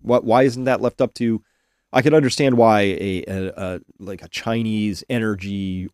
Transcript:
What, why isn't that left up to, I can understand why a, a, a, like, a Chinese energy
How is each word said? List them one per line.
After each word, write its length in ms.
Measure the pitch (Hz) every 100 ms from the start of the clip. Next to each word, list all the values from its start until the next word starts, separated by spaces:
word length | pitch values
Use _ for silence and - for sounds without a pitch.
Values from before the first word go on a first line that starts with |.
What, 240 | - 120
why 180 | 117 117
isn't 220 | 135 123
that 160 | 131 117
left 200 | 120 -
up 140 | 123
to, 280 | - 117 110 _ _ _ _ _
I 80 | 131
can 120 | 127
understand 420 | 156 135 - 139 120
why 240 | 113 107
a, 440 | 101 90 98 92 -
a, 200 | 95 95 -
a, 240 | 92 90 - _
like, 240 | 98 98
a 60 | 87
Chinese 760 | - - 113 113 107 104 92 -
energy 800 | 123 110 101 98 98 95 92 90